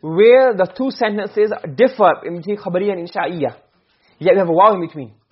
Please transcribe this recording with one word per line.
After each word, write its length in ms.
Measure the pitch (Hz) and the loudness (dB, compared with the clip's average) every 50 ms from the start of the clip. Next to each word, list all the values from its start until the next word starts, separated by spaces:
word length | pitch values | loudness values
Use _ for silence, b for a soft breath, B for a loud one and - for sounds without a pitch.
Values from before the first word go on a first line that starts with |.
where 540 | - 156 160 180 214 233 247 262 262 254 220 | -10 -4 0 4 4 6 6 6 4 2 0
the 120 | 185 185 180 - | 0 -2 -4 -4
two 140 | - 262 269 | -6 -6 -6
sentences 600 | - - 233 214 208 214 196 202 - 208 214 214 - - - 165 131 | -4 -4 -4 -4 -4 -6 -8 -6 -2 -2 -2 -2 -2 -6 -10 -8 -2
differ 380 | 135 240 247 254 - 208 170 143 - - | 0 0 0 2 2 2 2 2 2 -4
in 120 | 165 175 | -10 -10
between 200 | 175 160 202 208 | -10 -8 -8 -8
khabariyya 360 | 208 - 196 175 185 202 208 196 | -8 -6 -6 -4 -4 -2 -4 -4
and 160 | 175 170 180 | -6 -8 -10
insha'iyya. 480 | - 196 165 151 180 165 139 117 - - _ _ _ _ _ _ _ _ _ _ _ _ | -8 -6 -6 -6 -4 -4 -6 -6 -6 -10 _ _ _ _ _ _ _ _ _ _ _ _
Yet 160 | 151 185 180 | 2 2 2
we 40 | 202 | 4
have 100 | 185 170 | 2 2
a 40 | 160 | 2
waw 220 | 170 202 220 208 | 4 4 4 2
in 60 | 180 | 0
between. 340 | 170 160 - 151 127 107 104 _ _ _ | -4 -8 -10 -14 -16 -16 -18 _ _ _